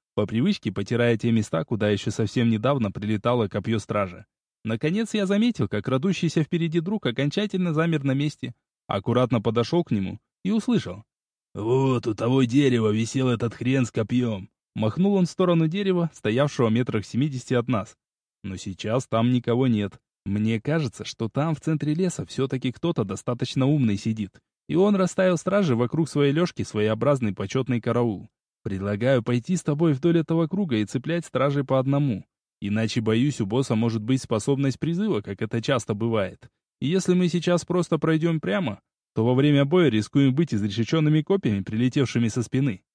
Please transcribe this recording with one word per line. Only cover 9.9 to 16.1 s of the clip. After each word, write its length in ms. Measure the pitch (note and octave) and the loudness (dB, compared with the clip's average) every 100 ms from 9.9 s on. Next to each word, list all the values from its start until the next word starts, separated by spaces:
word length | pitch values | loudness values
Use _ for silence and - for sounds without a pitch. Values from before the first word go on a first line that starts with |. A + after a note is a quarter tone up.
нему 300 | A2 F#2 G2+ _ _ | -2 -4 -8 _ _
и 100 | F#3 | -4
услышал: 520 | A3 A3+ A3 G#2 F#2+ - _ _ _ _ | -2 0 0 -2 -10 -16 _ _ _ _
«Вот 520 | - G#2+ C3 C3+ A#2+ A#2+ | -6 0 0 2 0 -2
у 80 | |
того 300 | G#2+ A#2+ C3+ | -2 0 2
дерева 440 | B2 C3+ C#3 A#2+ A2 | 4 4 4 4 2
висел 400 | G#2+ A2+ C3+ B2+ | 0 -2 0 0
этот 240 | A2+ A#2 | 0 -4
хрен 320 | - A#2+ C3+ | -4 -2 0
с 60 | A#2 | 0
копьем». 580 | - G#2 B2 A#2+ G2+ G2 _ _ | -2 -2 0 -2 -4 -10 _ _
Махнул 420 | - G#2+ D#3 G3 G3 | -2 -2 2 2 2
он 100 | F3 | 0
в 40 | |
сторону 380 | - F3+ E3+ D#3+ | 0 2 4 2
дерева, 420 | F#3+ G3 F3+ E3 | 0 -2 0 -2